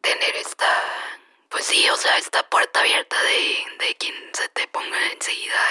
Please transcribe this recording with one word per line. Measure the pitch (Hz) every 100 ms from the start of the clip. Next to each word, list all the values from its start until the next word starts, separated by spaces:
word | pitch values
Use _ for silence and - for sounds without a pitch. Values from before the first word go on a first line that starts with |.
tener | - - - -
esta, | - - - - - - - - - _ _
pues | - -
sí, | - -
o | -
sea, | - -
esta | - - -
puerta | - - 120
abierta | 120 120 - -
de, | - 120 - - - - -
de | -
quien | - - -
se | - -
te | - -
ponga | - - - -
enseguida | - - - - - -